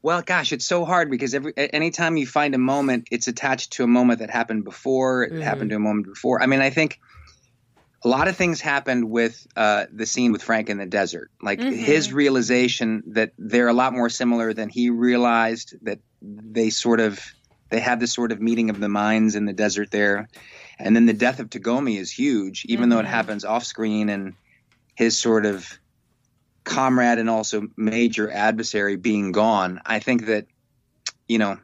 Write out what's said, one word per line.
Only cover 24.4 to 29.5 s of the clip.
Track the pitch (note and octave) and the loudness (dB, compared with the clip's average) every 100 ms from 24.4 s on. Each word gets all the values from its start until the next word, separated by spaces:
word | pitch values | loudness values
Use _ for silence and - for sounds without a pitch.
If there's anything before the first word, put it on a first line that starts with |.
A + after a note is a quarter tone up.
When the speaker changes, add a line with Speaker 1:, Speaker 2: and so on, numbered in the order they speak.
| _ _ _ _ _ - | _ _ _ _ _ 0
Speaker 1:
his | A#2 - | 0 2
sort | A#2+ A2 G#2 | 2 2 2
of | G2 - - _ _ _ _ _ _ _ _ | -4 -10 -20 _ _ _ _ _ _ _ _
comrade | - - C3 B2+ A#2+ A#2 | -6 0 2 4 4 2
and | A2+ | 2
also | A2+ G#2+ G#2+ G#2 - | 0 0 -4 -6 -2
major | A2 A2 A#2+ A2+ G#2+ | -2 2 2 2 -4
adversary | G2+ G#2+ A2+ A2 G#2+ G2+ G2 | 0 0 0 -2 -2 -2 -2
being | G2+ G#2 G2 | 0 0 0
gone. | F2+ A2 | 2 4